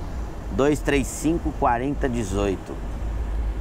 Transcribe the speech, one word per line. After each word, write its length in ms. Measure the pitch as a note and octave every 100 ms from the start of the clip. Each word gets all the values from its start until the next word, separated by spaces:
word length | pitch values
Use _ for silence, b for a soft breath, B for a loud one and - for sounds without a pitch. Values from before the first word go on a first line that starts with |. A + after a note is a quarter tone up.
| - - - - -
dois 300 | G2 C#3 D3
três 260 | - C#3+ -
cinco, 460 | - D3+ E3+ -
quarenta, 540 | - C3 A#2 C3+ C#3+ C#3
dezoito. 680 | A#2+ G#2 G2 G2+ F#2 - - - - - - - - - -